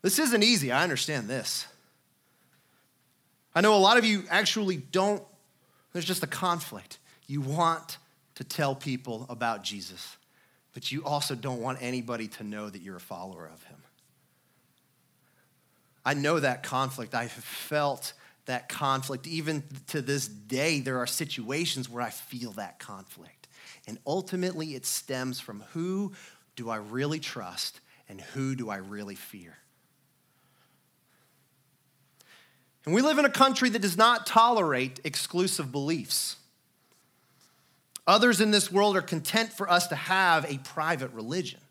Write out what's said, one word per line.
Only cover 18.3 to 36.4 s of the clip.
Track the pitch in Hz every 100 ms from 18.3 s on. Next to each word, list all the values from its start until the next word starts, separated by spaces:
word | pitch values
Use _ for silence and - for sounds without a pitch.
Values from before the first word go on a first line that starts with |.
| _ -
that | 123 -
conflict. | - 139 135 135 135 160
Even | 160 151 151 147 135 -
to | 156
this | 127 143 131
day, | - 104 131 156 151
there | 135 127
are | 120
situations | - - - 110 143 170 135 123
where | 120
I | 117
feel | - - 123 117
that | 104 98 -
conflict. | - 98 95 - 80 _ - - - - -
And | 117 -
ultimately, | - 185 185 180 165 160 131
it | -
stems | - - 131 127 127
from | - 104 -
who | 165 180 190 202 196 - - _ -
do | 117
I | 110
really | 104 120 143 160
trust | 135 123 92 87 - - _ _ _
and | 98
who | 90 135 135 131
do | 113
I | 98
really | 95 104 101 98
fear? | - 104 87 80 _ _ _ _ _ _ _ _ _ _ _ _ _ _ _ _ _ _ _ _ _ _ _ _ _ _ _ - _ _ _ _ -
And | 185
we |
live | 277 302
in | 285
a |
country | 285 269 254 254
that | 226
does | 196 170
not | 226 240 -
tolerate | 226 233 233 170 127 131 131
exclusive | 156 143 - 175 185 190 139
beliefs. | 139 139 165 107 - - -